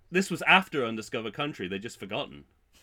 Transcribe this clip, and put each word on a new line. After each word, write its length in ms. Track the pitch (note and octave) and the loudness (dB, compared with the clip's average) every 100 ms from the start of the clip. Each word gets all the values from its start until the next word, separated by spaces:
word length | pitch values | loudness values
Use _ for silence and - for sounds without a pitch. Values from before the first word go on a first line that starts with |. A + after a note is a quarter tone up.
| _ | _
this 180 | F3 G3 | 0 0
was 120 | E3 | 0
after 440 | D#3 F#3 F#3 D3+ A#2 | 6 6 6 -2 0
Undiscovered 480 | A2 - A#2 A2 | -2 -6 -6 -6
Country. 360 | D3 D3 C#3+ F2+ | -4 -4 -4 -4
They'd 120 | G2 | -4
just 160 | A2+ - | -6 -12
forgotten. 440 | G2 A#2 - C#2+ - _ _ _ | -8 -6 -6 -12 -20 _ _ _